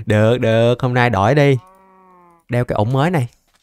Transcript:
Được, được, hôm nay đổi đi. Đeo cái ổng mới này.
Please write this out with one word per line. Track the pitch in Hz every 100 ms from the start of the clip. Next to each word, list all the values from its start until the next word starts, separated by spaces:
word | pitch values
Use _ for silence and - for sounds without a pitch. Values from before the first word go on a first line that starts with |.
| -
Được, | 107 110 123
được, | 117 113 117 123
hôm | 127
nay | 123 120
đổi | 104 104 147
đi. | 143 127 - _ _ _ _ _ - _ _
Đeo | 120 123
cái | -
ổng | 107
mới | 135 151
này. | 170 120 - _ _